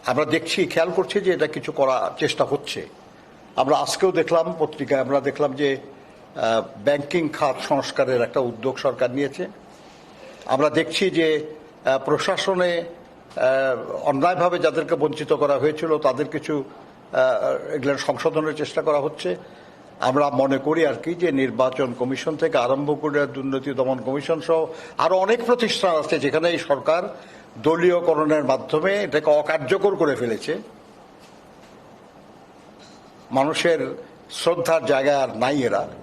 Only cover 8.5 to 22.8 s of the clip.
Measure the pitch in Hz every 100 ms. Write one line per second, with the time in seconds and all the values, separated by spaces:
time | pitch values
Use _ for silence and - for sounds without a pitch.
8.5 | 113 127 131 139 120 123 127 139 139 185
9.5 | - - - - - - - - - -
10.5 | 131 147 151 160 - 190 160 160 151 156
11.5 | - - - - 135 - 147 - 185 -
12.5 | 185 180 170 170 - - - - - 127
13.5 | 135 135 123 127 - - 135 165 185 175
14.5 | 170 156 147 151 165 151 143 151 147 147
15.5 | 139 143 151 165 151 139 127 147 151 -
16.5 | 151 135 - - - - - 131 113 135
17.5 | 135 - 147 131 135 - 127 165 156 156
18.5 | 151 147 - 151 147 139 151 180 175 -
19.5 | - - - - - 123 135 143 131 135
20.5 | 135 143 160 151 117 - 170 175 135 131
21.5 | 113 131 127 131 117 123 131 - 151 165
22.5 | 147 120 135